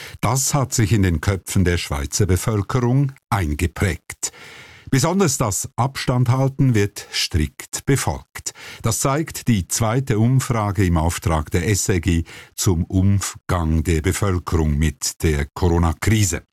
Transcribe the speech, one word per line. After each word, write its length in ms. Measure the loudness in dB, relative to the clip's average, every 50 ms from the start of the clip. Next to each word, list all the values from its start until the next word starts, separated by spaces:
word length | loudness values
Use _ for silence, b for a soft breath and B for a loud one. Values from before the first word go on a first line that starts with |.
| B B B B
Das 340 | -2 0 0 0 0 0 0
hat 200 | 0 0 0 0
sich 180 | 0 2 2
in 120 | 4 2 2
den 180 | 2 0 0
Köpfen 420 | 0 -2 -2 -2 -4 -2 0 2 2
der 140 | 2 2
Schweizer 480 | 0 -2 -4 -4 -6 -4 -4 -2 -2 2
Bevölkerung 880 | 2 2 0 0 0 -2 -2 -2 -2 -2 0 0 2 2 2 0 0 -4 -10 _ _
eingeprägt. 1040 | -2 -2 0 -2 -2 -2 -2 -4 -2 -2 -2 -2 -2 -6 _ -16 -12 -10 -10 -10 B B B B B B B B B B B B
Besonders 460 | 0 2 2 2 2 2 2 2 2
das 320 | 0 -2 -2 -2 -4 -6 -6 -2
Abstand 500 | -2 -2 -2 -2 -4 -2 0 2 2 2
halten 480 | 2 2 2 2 0 2 2 2 4 4
wird 320 | 4 2 0 -2 -8 -16 -8 -6
strikt 720 | -6 -4 -2 -2 -2 -2 -2 -4 -10 -14 -12 -12 -6 0
befolgt. 680 | 0 0 0 0 -2 -4 -6 -10 _ -18 -14 -12 -12 B B B B B B
Das 180 | -4 -4 -2 0
zeigt 480 | 0 0 0 0 -2 -4 -8 -4 0
die 220 | 0 2 2 0 -2
zweite 500 | -2 0 0 0 0 0 0 0 2 2
Umfrage 680 | 4 4 4 2 2 0 -2 -2 -2 0 0 2 2
im 120 | 2 2
Auftrag 520 | 2 2 0 -2 -2 -2 0 0 0 -2 -2
der 160 | -2 -2 0
S 220 | 0 0 0 0
R 140 | 0 0 0
G 240 | 0 0 0 0 B B B B B B B
zum 260 | -2 0 0 0 0 -2
Umgang 1000 | 0 0 2 4 4 2 2 -2 -4 -10 -10 -4 -2 -2 0 2 2 0 2 2
der 160 | 2 0 0
Bevölkerung 760 | 0 -2 -2 0 0 0 -2 -2 -2 -2 -2 0 0 0 0
mit 460 | 0 0 -2 -2 -4 -8 -8 -6 -2 -2
der 220 | 0 0 0 -2 -6 -4
Corona-Krise. 880 | -2 0 2 2 2 2 0 0 -2 0 0 2 2 2 0 -2 -6 -8 _